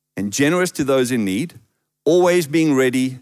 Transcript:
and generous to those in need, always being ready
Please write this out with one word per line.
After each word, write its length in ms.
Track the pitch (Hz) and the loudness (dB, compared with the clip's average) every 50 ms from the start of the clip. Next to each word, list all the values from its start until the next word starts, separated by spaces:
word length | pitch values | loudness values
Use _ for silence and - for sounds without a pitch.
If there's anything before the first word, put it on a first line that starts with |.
| _ _ - | _ _ -10
and 160 | - 95 104 | -8 -8 -4
generous 400 | 104 - 143 147 175 180 185 175 - | -2 0 0 0 2 0 -2 -2 -4
to 100 | - 147 | -4 -2
those 280 | 131 135 131 131 117 | 0 2 0 0 0
in 140 | 127 117 107 | -2 -2 -2
need, 340 | 95 92 110 165 170 - - _ _ _ _ _ _ _ _ - | -2 -2 -4 -6 -8 -12 -18 _ _ _ _ _ _ _ _ 0
always 400 | 147 165 180 180 175 175 180 165 | 2 2 4 4 4 2 2 0
being 300 | 135 151 165 160 156 139 | 0 0 0 2 2 2
ready 440 | 131 131 127 123 127 131 131 131 127 | 2 2 2 2 0 -2 -2 -6 -10